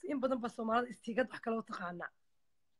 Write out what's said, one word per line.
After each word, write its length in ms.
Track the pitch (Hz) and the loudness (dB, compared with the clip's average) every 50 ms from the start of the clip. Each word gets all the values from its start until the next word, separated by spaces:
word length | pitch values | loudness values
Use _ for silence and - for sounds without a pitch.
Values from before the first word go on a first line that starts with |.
| - | -4
in 160 | 359 294 269 | -2 0 2
badan 180 | 226 262 262 247 | 2 2 2 2
baa 100 | 220 240 | 0 -2
Soomaalida 400 | - - 226 220 220 240 247 247 | -2 -2 0 4 4 4 4 2
istiigad 380 | 220 - - - 226 196 254 233 | -4 -8 -6 0 2 2 2 2
wax 120 | - - | -2 -4
kale 160 | - 233 226 226 | -2 -2 -2 -2
u 40 | 220 | -2
taqaanaa. 480 | - 220 - 196 175 180 175 165 - - _ _ _ _ _ _ _ _ _ _ _ _ _ | -4 -6 -6 -6 -6 -4 -6 -6 -8 -10 _ _ _ _ _ _ _ _ _ _ _ _ _